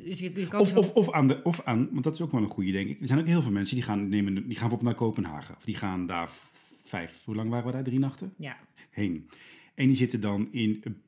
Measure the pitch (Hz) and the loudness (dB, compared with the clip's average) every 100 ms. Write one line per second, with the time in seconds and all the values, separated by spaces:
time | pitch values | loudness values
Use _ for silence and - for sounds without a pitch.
0 | - 185 180 180 180 202 196 196 190 - | -10 -8 -6 -6 -2 2 4 6 4 4
1 | 190 156 135 135 - 165 - 113 131 - | 4 6 6 4 0 -2 0 0 2 0
2 | 139 156 165 123 104 - 95 98 98 - | -2 -2 -2 0 0 0 -2 0 -2 -4
3 | 123 135 165 170 123 101 98 127 117 104 | 0 2 4 4 4 0 0 -2 -2 -2
4 | 101 104 101 98 127 104 113 113 120 110 | 0 0 0 0 -4 -2 -2 0 0 0
5 | 117 107 90 76 - - - 104 101 92 | 0 0 -4 -6 -12 -14 -8 -6 -4 -4
6 | 87 87 85 - - - - - - 95 | -4 -4 -6 -8 -16 -20 -20 -20 -10 -8
7 | 85 - - 107 110 120 120 127 131 127 | -8 -12 -8 -4 -2 -4 -4 -6 -2 0
8 | 135 135 190 - 147 123 - _ - - | 0 -2 -14 -12 -14 -14 -18 _ -14 -4
9 | 104 80 - - - - - - 135 127 | -4 -4 -10 -20 -20 -20 -16 0 2 4
10 | 123 120 104 101 107 - 110 107 110 104 | 2 0 -2 -2 -2 0 0 -2 -6 -12